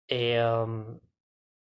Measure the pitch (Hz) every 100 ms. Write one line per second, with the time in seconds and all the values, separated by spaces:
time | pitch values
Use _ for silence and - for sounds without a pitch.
0 | - 127 120 117 117 113 113 113 110 -
1 | - _ _ _ _ _